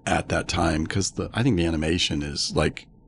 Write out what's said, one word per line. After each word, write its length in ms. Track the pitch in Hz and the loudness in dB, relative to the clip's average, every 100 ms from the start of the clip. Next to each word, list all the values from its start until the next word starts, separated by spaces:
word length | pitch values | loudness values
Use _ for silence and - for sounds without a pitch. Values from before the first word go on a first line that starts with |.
| - | -2
at 240 | 82 - | -2 0
that 180 | 85 - | -2 0
time, 400 | 90 82 80 80 | 0 0 0 0
'cause 240 | 98 92 | -2 -2
the, 180 | - 87 | -4 -4
I 100 | - | 0
think 140 | 131 90 | 2 4
the 80 | 85 | 2
animation 580 | 80 78 87 - 78 | 2 0 0 0 -2
is, 320 | 73 69 - 82 | -4 -4 -2 0
like, 320 | 76 - - - | 0 -2 -12 -20